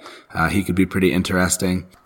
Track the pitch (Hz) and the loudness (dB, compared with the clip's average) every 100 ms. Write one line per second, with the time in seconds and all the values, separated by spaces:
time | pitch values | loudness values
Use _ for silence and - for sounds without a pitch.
0 | - - - - 82 90 98 90 92 95 | -20 -20 -10 -2 0 0 0 0 0 2
1 | 92 82 90 92 90 - 95 92 85 - | 2 2 0 0 0 0 -2 -2 -6 -16